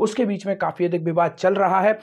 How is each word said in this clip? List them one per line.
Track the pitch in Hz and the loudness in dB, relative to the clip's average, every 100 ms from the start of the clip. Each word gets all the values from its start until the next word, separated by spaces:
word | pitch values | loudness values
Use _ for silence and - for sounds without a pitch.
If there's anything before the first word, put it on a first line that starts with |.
उसके | 220 214 | -2 0
बीच | 214 196 196 | -2 -2 -4
में | 196 | -4
काफ़ी | 165 - | -4 -2
अधिक | 175 170 | -2 -2
विवाद | 165 165 170 | -2 0 0
चल | - 185 | 0 0
रहा | 196 185 190 | 2 2 4
है | 202 214 | 2 0